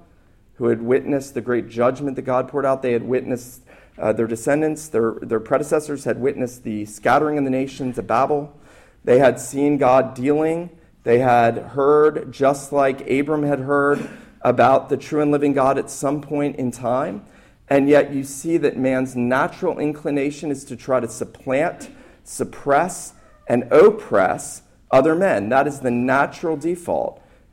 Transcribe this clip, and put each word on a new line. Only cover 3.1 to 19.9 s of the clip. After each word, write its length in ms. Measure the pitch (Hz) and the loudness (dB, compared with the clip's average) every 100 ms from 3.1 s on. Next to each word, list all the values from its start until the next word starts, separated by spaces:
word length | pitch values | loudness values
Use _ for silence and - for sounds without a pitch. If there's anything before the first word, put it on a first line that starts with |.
| 127 - 120 - - - - _ - | -4 -2 -8 -8 -20 -20 -20 _ -6
uh, 140 | 110 | -2
their 140 | 110 113 | 0 -2
descendants, 600 | 113 143 147 156 156 - | -2 0 0 0 -4 -4
their, 240 | 113 113 - | -2 -2 -2
their 180 | - 110 | -4 -4
predecessors 640 | 110 143 147 156 151 139 | 0 -2 0 -2 -2 -8
had 160 | 123 110 | -6 -2
witnessed 440 | 131 - 123 - | -2 -4 -6 -8
the 220 | 117 104 104 | -10 -8 -10
scattering 520 | - 120 139 151 147 | -4 2 2 2 0
of 80 | 135 | -2
the 40 | |
nations 480 | 131 135 - 127 120 | -2 -4 -6 -8 -6
of 80 | 95 | -2
Babel. 500 | 113 139 147 147 - - - _ _ - | 0 2 0 -4 -14 -20 -20 _ _ 2
They 140 | 127 | 6
had 200 | 131 135 | 6 2
seen 380 | - 139 143 143 | -4 -2 0 2
God 360 | 127 131 117 | 4 4 2
dealing. 560 | 117 131 151 160 170 175 - _ _ | -2 0 0 0 -2 -8 -16 _ _
They 160 | 120 120 | 2 4
had 380 | 127 120 117 117 | 4 4 4 0
heard, 760 | - 139 139 151 151 147 127 | -6 0 4 6 4 2 -8
just 400 | - 135 143 - | 0 0 0 -2
like 360 | 143 135 135 - | 0 0 0 -2
Abram 340 | 135 143 151 | -2 0 -2
had 180 | 147 139 | 0 -2
heard, 460 | 131 143 143 127 - - - - | 0 0 2 0 -4 -14 -20 -4
about 480 | 123 123 123 135 - | 0 4 4 4 2
the 80 | 139 | -6
true 240 | - 151 | -4 -2
and 100 | 147 | 0
living 220 | 147 143 | 2 2
God 240 | 135 131 135 | 2 2 0
at 120 | - | -4
some 320 | - 139 147 | -6 -4 -4
point 360 | 147 147 143 139 | -6 -4 -4 -4
in 140 | 127 | -6
time. 540 | - 117 127 165 202 - - _ _ - | -4 -4 -2 -4 -8 -16 -20 _ _ 0
And 200 | 139 139 | 2 6
yet 240 | 147 - | 4 4
you 100 | 139 | -2
see 340 | 135 - 165 165 | -8 -8 -2 0
that 200 | 143 - | 0 0
man's 380 | 131 131 127 127 | 0 0 -2 -2
natural 640 | 120 131 175 - 180 - | 0 0 0 -2 -4 -2
inclination 720 | 147 | -4